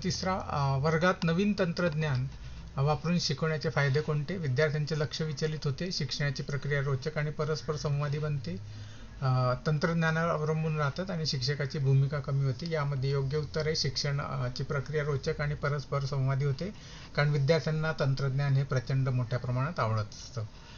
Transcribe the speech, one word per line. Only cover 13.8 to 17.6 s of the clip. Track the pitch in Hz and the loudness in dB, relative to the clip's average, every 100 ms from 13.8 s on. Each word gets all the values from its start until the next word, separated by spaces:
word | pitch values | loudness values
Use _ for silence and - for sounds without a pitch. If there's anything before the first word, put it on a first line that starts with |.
| 147 - 147 139 | 0 0 -2 -2
अ, | 147 135 127 131 | -2 -2 -2 -2
ची | |
प्रक्रिया | 135 143 131 151 | -2 -2 -2 -2
रोचक | 147 139 160 156 | 0 0 -2 -2
आणि | 147 | -2
परस्पर | 147 147 147 - 139 | 0 0 -2 -2 -2
संवादी | 139 143 131 135 | 0 0 2 2
होते, | 143 135 180 - - - - - | 2 0 -4 -8 -14 -16 -4 2
कारण | 147 | 4
विद्यार्थ्यांना | 147 135 165 | 4 6 4